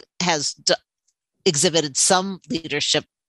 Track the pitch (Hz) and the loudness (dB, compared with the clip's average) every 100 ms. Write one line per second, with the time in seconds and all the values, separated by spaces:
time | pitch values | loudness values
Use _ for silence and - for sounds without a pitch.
0 | - - 180 156 135 - - - _ _ | -10 -6 -2 0 -2 -4 -2 -2 _ _
1 | _ _ _ _ - 147 180 160 151 131 | _ _ _ _ 0 2 2 2 0 0
2 | - 185 196 185 - 160 160 143 - 151 | 2 2 0 -8 -6 -6 -4 -4 0 -2
3 | - _ | -2 _